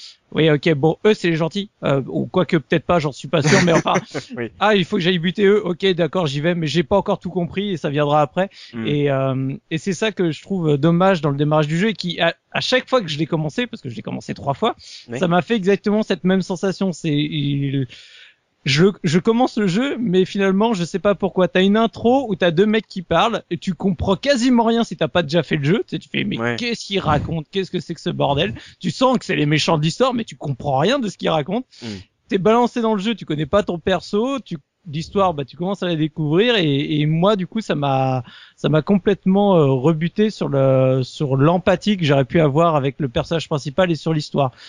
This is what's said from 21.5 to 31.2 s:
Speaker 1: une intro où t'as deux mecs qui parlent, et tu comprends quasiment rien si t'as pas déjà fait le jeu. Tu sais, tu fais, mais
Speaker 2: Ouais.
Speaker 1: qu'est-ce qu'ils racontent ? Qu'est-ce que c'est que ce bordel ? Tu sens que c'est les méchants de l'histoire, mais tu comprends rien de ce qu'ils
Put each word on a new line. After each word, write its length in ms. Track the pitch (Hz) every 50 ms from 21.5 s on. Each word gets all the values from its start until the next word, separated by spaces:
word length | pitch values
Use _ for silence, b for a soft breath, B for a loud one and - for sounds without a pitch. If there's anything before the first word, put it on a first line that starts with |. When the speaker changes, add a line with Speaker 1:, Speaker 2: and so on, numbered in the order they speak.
| - 185 185
Speaker 1:
une 160 | 196 202 220
intro 480 | 226 226 - - - 233 254 277 269 220
où 60 | 190
t'as 160 | - 190 175
deux 160 | 160 160 208
mecs 200 | 214 214 220 -
qui 140 | _ - 196
parlent, 400 | 170 - 165 165 196 233 247 269 - _
et 60 | 175
tu 160 | - - 202 170
comprends 440 | - - 196 175 - - 190 190
quasiment 480 | - - 277 285 226 226 269 247 233 226
rien 200 | 226 233 233 226
si 140 | - 190 -
t'as 100 | 214 147
pas 140 | - 180 165
déjà 200 | 139 156 175 151
fait 140 | - 151
le 80 | 156 139
jeu. 140 | 143 190 247 370 -
Tu 80 | -
sais, 20 | -
tu 120 | - -
fais, 140 | - - -
mais 140 | 208 - -
Speaker 2:
Ouais. 180 | - - 120 -
Speaker 1:
qu'est-ce 260 | 247 240 233 - -
qu'ils 140 | - 196 185
racontent ? 480 | - - 151 151 - - 160 165 147 -
Qu'est-ce 200 | - 196 190 -
que 100 | - 175
c'est 140 | - - 170
que 80 | - -
ce 80 | 175
bordel ? 420 | 143 135 147 139 143 139 175 214 113 B B B B _
Tu 120 | - 180
sens 260 | - - 262 254 262
que 80 | 214 -
c'est 100 | - 165
les 120 | 147 151
méchants 320 | 147 147 143 - - 165 151
de 40 | 151
l'histoire, 300 | 165 - - 262 262 247
mais 120 | 240 226
tu 120 | - 151
comprends 400 | - - 156 135 - - 147 135
rien 220 | 131 151 - 269 294
de 100 | 233 202
ce 80 | -
qu'ils 140 | -